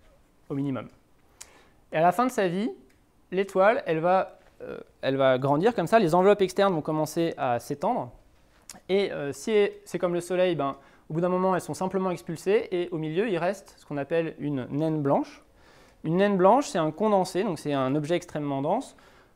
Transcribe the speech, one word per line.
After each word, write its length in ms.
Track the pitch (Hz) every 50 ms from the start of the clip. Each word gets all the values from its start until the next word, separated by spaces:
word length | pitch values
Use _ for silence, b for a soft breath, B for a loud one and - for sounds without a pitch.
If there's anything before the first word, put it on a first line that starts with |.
| _ _ _ _ _ _ _ _ _ -
au 60 | 151
minimum. 320 | 139 139 143 131 120 - - - _ _ _ _ _ B B B B B B B B B B B B B _
Et 60 | - 156
à 40 |
la 100 | 160 175
fin 140 | 175 - 247
de 60 | 262
sa 160 | - - 202 180
vie, 240 | 170 185 214 277 381 - - _ _ _ _ _ _ _ _ _
l'étoile, 520 | - 185 196 196 - 190 190 208 233 - -
elle 140 | - 165 160
va, 400 | 156 175 185 190 - - - - _ _ _ -
euh, 160 | - - 60 - - - _ _
elle 160 | - 131 135 135
va 200 | 135 131 131 127
grandir 380 | 131 135 143 147 175 226 240
comme 120 | - 175 156
ça, 120 | - 226
les 160 | 214 160 156
enveloppes 260 | 175 185 202 208 196
externes 320 | 196 180 - - 196 196 185
vont 80 | 156
commencer 520 | 139 - 156 156 156 143 - 170 170 165 -
à 240 | - 139 131 120 120
s'étendre. 520 | - - 143 143 - 196 247 226 131 120 113 - _ _ b b b b b b b b - - - -
Et, 240 | 185 196 202 175
euh, 220 | - 156 147 143 135
si 360 | - - - 220 208 202 202 202 - -
c'est 160 | - - 175
comme 140 | 185 180 175
le 80 | 175
Soleil, 340 | 165 - 180 180 180 185 170
ben, 220 | 147 139 139 135 B B B B B B -
au 40 | 160
bout 60 | 160
d'un 100 | 175 180
moment, 260 | 180 185 185 190 185
elles 60 | 170
sont 120 | - - 151
simplement 380 | - 185 185 185 190 190 190
expulsées, 580 | 175 151 - - 165 147 - 185 196 214 - -
et 160 | 190 175 175 175
au 60 | 185 160
milieu, 300 | 156 156 156 175 214 247
il 100 | 190 165
reste 360 | 160 180 202 - - - - -
ce 80 | -
qu'on 120 | - 147 143
appelle 380 | 139 - 165 165 165 160 - -
une 260 | 143 147 147 135 120 -
naine 320 | 123 143 156 160 156 156
blanche. 420 | 147 139 143 220 294 - - - - _ b b b b b b b b b b -
Une 120 | 156 160 180
naine 200 | 196 208 202 185
blanche, 320 | 180 190 220 269 285 -
c'est 80 | - 190
un 140 | 160 156
condensé, 520 | 156 - 220 220 208 196 180 - - 175 202
donc 160 | 233 170 -
c'est 140 | - 156 143
un 220 | 139 131 131 135
objet 200 | 151 151 143 175
extrêmement 460 | 170 - - - 156 147 143 139 135
dense, 340 | 139 151 185 240 269 - b b b b b b b b b